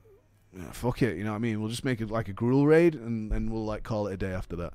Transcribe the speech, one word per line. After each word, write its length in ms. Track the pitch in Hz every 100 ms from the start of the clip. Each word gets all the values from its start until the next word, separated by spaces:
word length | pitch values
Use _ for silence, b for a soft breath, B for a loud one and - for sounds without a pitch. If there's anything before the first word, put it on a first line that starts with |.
| _ - _ _ _ -
yeah, 140 | 78
fuck 300 | - 117 127
it, 160 | 123 82
you 80 | 107
know 60 |
what 60 | 104
I 20 |
mean? 200 | 117 107
We'll 100 | 107
just 140 | 117
make 160 | 139 120
it 100 | 113
like 200 | 110 110
a 40 |
Gruul 320 | 98 117 131 143
raid 300 | 160 170 151
and, 360 | 113 113 107
and 180 | 107 110
we'll, 140 | 110 107
like, 180 | 107
call 240 | - 113 104
it 60 |
a 40 | 95
day 140 | 95
after 240 | 92 - 85
that. 180 | 85